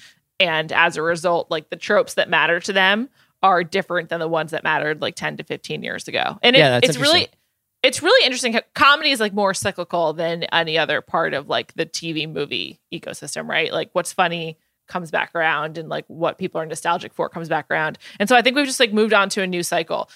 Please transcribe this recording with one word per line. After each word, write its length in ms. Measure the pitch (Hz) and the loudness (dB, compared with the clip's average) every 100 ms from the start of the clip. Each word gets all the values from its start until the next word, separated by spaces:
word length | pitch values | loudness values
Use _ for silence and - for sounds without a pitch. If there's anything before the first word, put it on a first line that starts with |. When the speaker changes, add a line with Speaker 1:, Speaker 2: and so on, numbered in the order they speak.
| - _ _ _ | -20 _ _ _
Speaker 1:
And 320 | 180 160 156 | 0 0 0
as 280 | - 170 160 | 4 4 2
a 40 | |
result, 480 | 160 170 175 170 - | -2 0 0 0 0
like, 200 | 160 - | -6 -6
the 60 | 165 | -12
tropes 380 | - 208 165 | 0 2 2
that 140 | - - | -2 2
matter 320 | 165 156 170 | 2 2 0
to 140 | 190 | 0
them 340 | 190 190 208 262 _ _ _ | 2 4 2 -2 _ _ _
are 220 | 190 180 | 2 2
different 460 | 170 196 - 175 165 | 0 -4 -2 -4 -4
than 100 | 170 | -4
the 80 | 165 | -2
ones 220 | 165 156 | -2 -2
that 120 | 156 | -4
mattered, 360 | 156 151 151 156 | -2 0 -2 -2
like, 140 | - | -4
ten 240 | - 156 151 | -4 -8 -8
to 60 | |
fifteen 380 | 156 - - 151 | -10 -10 -8 -10
years 260 | - - - | -8 -10 -6
ago. 300 | - 64 - | -4 -4 2
And 120 | 240 | 4
it, 40 | 247 | 6
Speaker 2:
Yeah, 120 | 143 | 6
that's 180 | 123 254 | 6 4
Speaker 1:
it's 80 | 131 | 2
really, 220 | 285 349 | 2 2
Speaker 2:
interesting. 180 | - _ _ _ _ _ | 0 _ _ _ _ _
Speaker 1:
it's 200 | 262 - | 0 2
really 240 | 330 508 254 | 4 4 4
interesting. 260 | 254 247 | 0 -2
Co-, 80 | 220 - | -2 -4
comedy 360 | - 285 294 302 | 2 4 6 2
is, 60 | 269 | 0
like, 140 | 214 | 0
more 220 | 196 196 | 0 0
cyclical 580 | 185 208 180 170 180 160 | 0 -4 -6 -4 0 0
than 300 | 156 165 170 | 0 -4 -4
any 320 | - 165 165 160 | -2 0 0 0
other 240 | 147 147 | 0 -2
part 320 | - 170 165 | -2 -2 0
of, 160 | 147 143 | -2 -2
like, 240 | 123 - | -4 -4
the 140 | - 160 | -8 -6
T 260 | - 165 | -6 -6
V 140 | 156 156 | -6 -6
movie 540 | 156 143 110 78 - _ | -6 -6 -6 -8 -14 _
ecosystem, 560 | 170 - - 151 - 156 | -14 -12 -14 -12 -10 -4
right? 240 | 156 165 | -2 -2
Like, 160 | 160 - | -4 -4
what's 180 | 180 170 | -4 -4
funny 460 | - 175 170 160 160 _ _ _ | 0 0 0 -8 -12 _ _ _
comes 220 | 180 165 | -10 -4
back 240 | 160 - | -4 -2
around, 440 | 170 160 151 156 165 | -2 0 0 -4 -10
and, 100 | 160 | -8
like, 160 | 151 - | -10 -10
what 300 | 156 165 - | -4 -4 -4
people 240 | 185 - | -8 -6
are 60 | 160 | -8
nostalgic 480 | 156 175 175 170 | -6 -2 -4 -6
for 160 | - 165 | -6 -6
comes 180 | 175 165 | -6 -4
back 220 | 156 - | -4 -2
around. 280 | 160 156 - - - | -4 -4 -6 -18 -6
And 100 | 208 | 4
so 80 | 247 | 6
I 60 | |
think 140 | 240 262 | 6 2
we've 100 | 277 | 0
just, 120 | 262 | 0
like, 140 | 240 | 0
moved 220 | 214 214 | 2 4
on 160 | 208 196 | 4 2
to 100 | 202 | 0
a 60 | 185 | -2
new 160 | 180 | -4
cycle. 480 | 170 170 165 170 - | -2 -2 -2 -4 -6